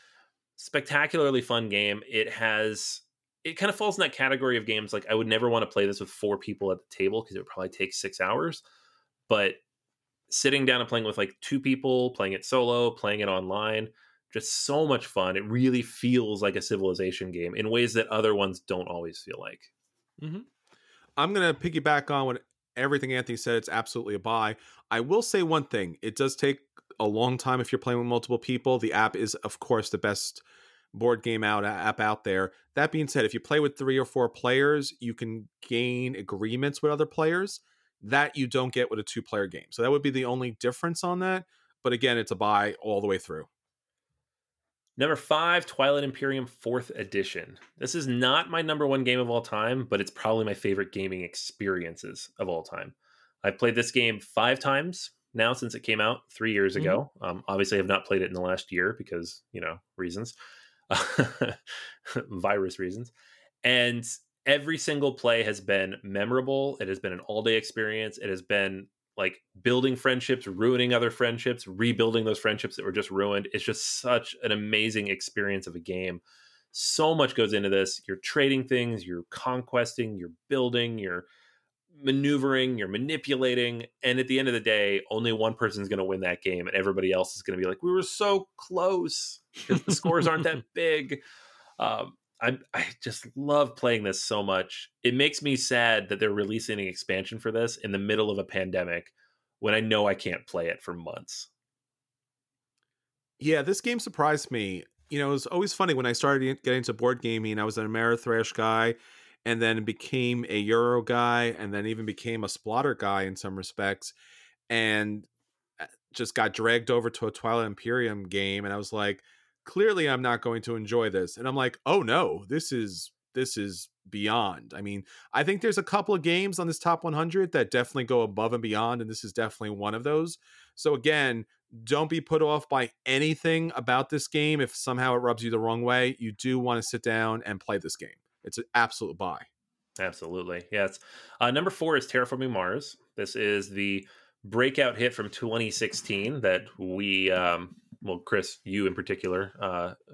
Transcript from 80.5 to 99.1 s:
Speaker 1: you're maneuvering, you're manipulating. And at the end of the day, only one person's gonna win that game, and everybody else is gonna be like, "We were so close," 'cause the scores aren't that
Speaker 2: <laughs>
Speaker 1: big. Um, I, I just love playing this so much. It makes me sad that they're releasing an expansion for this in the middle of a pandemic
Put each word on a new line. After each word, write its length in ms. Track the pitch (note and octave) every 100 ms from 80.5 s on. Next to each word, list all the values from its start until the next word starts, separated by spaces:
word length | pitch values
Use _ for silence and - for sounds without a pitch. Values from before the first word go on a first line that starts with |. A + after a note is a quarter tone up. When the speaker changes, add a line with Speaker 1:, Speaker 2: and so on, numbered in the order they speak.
| C3+ B2 A#2+ A#2 A2+
Speaker 1:
you're 260 | G2 F2 F2+ _ _ _ _ _ _ D#3
maneuvering, 760 | C#3 C3+ C#3+ C#3+ C3+ C3 B2+ B2
you're 100 | F#2+
manipulating. 1000 | G#2 C#3 D#3 - C3+ C3 B2 A#2+ A#2 A#2 _
And 160 | B2+ B2+
at 80 | B2+
the 120 | C3
end 80 | C3+
of 60 |
the 60 | A#2
day, 400 | A2 G#2+ G2+ G2 -
only 220 | A2 A#2
one 220 | A2 A2 A2+
person's 340 | A2 G2+ G2
gonna 160 | G2 F#2
win 160 | F#2+
that 200 | F2+ F2
game, 260 | F#2+ F2+ F2+
and 80 | F#2+
everybody 360 | F#2+ F#2+ F#2
else 240 | F#2 F#2 -
is 60 |
gonna 160 | - F#2
be 80 | F#2
like, 180 | F#2
"We 80 | F3
were 120 | F#3
so 440 | F#3 - G#3 G3 F#3+ -
close," 840 | - F3+ F#3 F#3 E3+ - - - _ - -
'cause 140 | G3
the 80 | -
scores 340 | F3 F#3 E3+ E3+
aren't 160 | D#3+
that 200 | D#3+ D#3 -
Speaker 2:
<laughs> 40 |
Speaker 1:
big. 480 | - E3 D#3 C3 C#3 - - - - - -
Um, 380 | A2 A2 - - _ -
I, 180 | A#2+ C3 -
I 140 | - - -
just 240 | - A#2 B2 C3+
love 400 | C#3+ D3 C#3 -
playing 280 | B2+ A#2
this 200 | G#2 F#2+
so 200 | - G#2+
much. 480 | G2 F#2+ F#2 - - _
It 100 | B2 B2
makes 260 | D3 D3
me 160 | D3 C3
sad 520 | - B2 A#2 A2 F#2+
that 100 | G2+
they're 120 | G#2+
releasing 460 | G#2 G2+ A2 - G#2
an 80 | F#2+
expansion 520 | F2 - F#2+ F#2+ A2
for 120 | A2+
this 260 | A2 A#2 -
in 140 | G#2+
the 80 | G2
middle 320 | G2+ G#2+ G#2+
of 60 | G2
a 60 | F#2+
pandemic 680 | F#2+ F#2 F#2 F2+ E2+ -